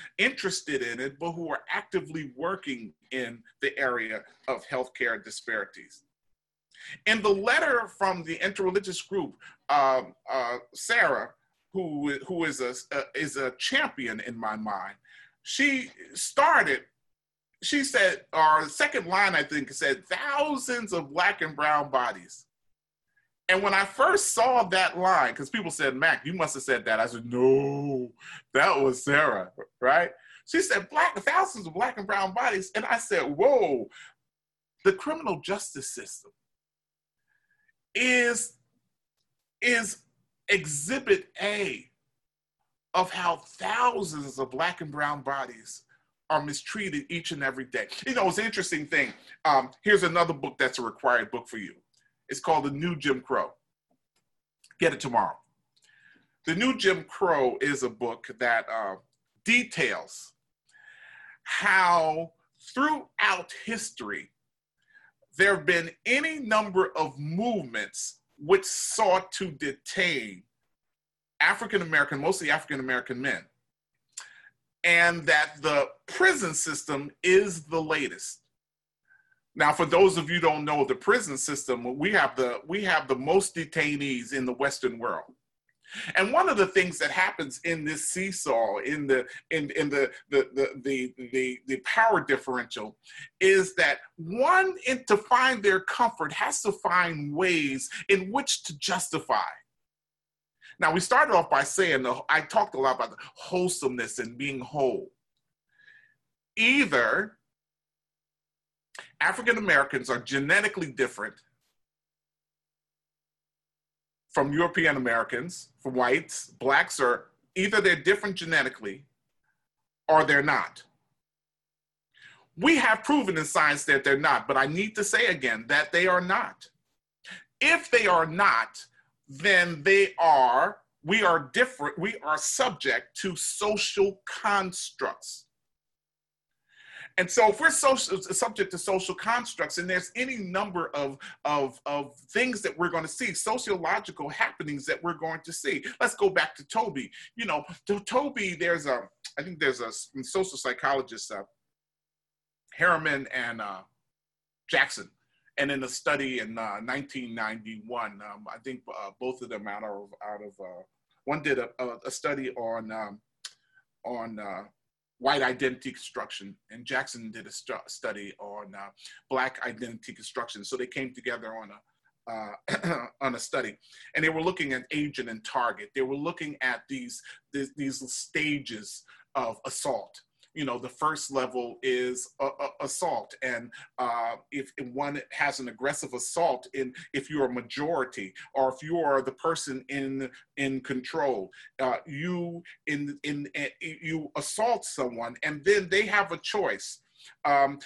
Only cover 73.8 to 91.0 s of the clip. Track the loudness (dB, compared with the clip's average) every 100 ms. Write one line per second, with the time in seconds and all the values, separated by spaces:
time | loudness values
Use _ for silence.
73.8 | _ _ _ -18 -18 -20 -20 _ _ -2
74.8 | 4 6 6 4 4 4 2 -2 2 2
75.8 | 2 -4 -12 4 4 4 -2 -4 -4 -6
76.8 | -4 -6 -6 -2 6 6 4 -6 -4 -4
77.8 | 0 -2 -2 -8 -12 -14 _ _ _ _
78.8 | _ _ _ _ _ _ _ 2 2 4
79.8 | 4 8 8 6 -2 2 2 2 0 0
80.8 | 2 0 2 2 2 -4 -4 -4 -2 -2
81.8 | -2 -2 2 4 2 2 -2 -2 -6 -4
82.8 | 2 0 2 -2 4 2 2 -6 -4 -2
83.8 | 0 -2 -4 -4 -4 -4 -2 0 -2 0
84.8 | -4 -2 -4 -4 -8 _ _ _ _ _
85.8 | -18 -12 -2 0 4 4 4 4 4 4
86.8 | 2 0 -2 2 0 0 -8 -6 -4 -4
87.8 | -4 -4 -4 -4 -4 -4 0 2 2 0
88.8 | -4 -4 2 2 2 -12 -4 -4 -2 -2
89.8 | 0 0 0 -2 0 0 2 0 -2 -2
90.8 | -4 -2